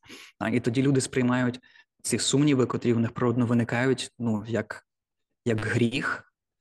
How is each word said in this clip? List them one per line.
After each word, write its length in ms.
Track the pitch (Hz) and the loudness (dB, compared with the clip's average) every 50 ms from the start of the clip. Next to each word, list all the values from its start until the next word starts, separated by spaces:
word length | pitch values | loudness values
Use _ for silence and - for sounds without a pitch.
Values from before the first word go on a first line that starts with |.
| _ - - - - - - - | _ -20 -20 -20 -20 -20 -10 -6
Так, 160 | 104 110 113 | -4 -2 -2
і 60 | 123 | 0
тоді 220 | 120 127 113 135 131 | 0 0 0 0 2
люди 180 | 139 139 131 | 2 2 2
сприймають 600 | 123 - - 131 127 123 123 127 127 123 120 - - _ _ - _ _ _ _ - | 0 0 0 0 0 2 2 2 0 0 -2 -4 -10 _ _ -20 _ _ _ _ -6
ці 160 | - - 110 | -4 -2 -2
сумніви, 480 | - - - 135 147 151 143 127 123 | 0 0 2 4 4 4 4 4 2
котрі 260 | 110 - 117 - 120 120 | 2 0 -2 0 0 2
в 60 | 113 | 2
них 140 | 117 117 - | 0 0 -2
природно 340 | - 127 123 117 123 123 | -2 0 0 2 2 2
виникають, 640 | 113 123 117 117 - - 120 123 135 131 123 - - - - | 2 2 2 2 0 0 0 2 2 0 0 -2 -8 -10 -6
ну, 260 | 120 117 110 107 101 113 | -4 -2 -2 -2 -2 -4
як, 380 | 117 104 107 - - - - _ _ _ _ _ _ _ _ _ _ _ _ | -4 -4 -4 -4 -8 -18 -20 _ _ _ _ _ _ _ _ _ _ _ _
як 160 | 120 113 107 104 | -2 -2 -2 -2
гріх, 640 | 107 104 113 120 117 117 143 - - - - - _ _ _ _ _ _ _ | -2 0 0 0 0 0 -2 -4 -4 -4 -6 -8 _ _ _ _ _ _ _